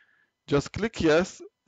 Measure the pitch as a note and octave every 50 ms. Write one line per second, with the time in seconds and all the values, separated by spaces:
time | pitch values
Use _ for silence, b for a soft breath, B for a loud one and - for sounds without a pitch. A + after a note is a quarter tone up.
0 | b b b b b b b _ _ - C#3 C#3+ - - - - G3 A3+ - -
1 | E3 D#3+ D3+ E3 F#3+ - - - - - - _ _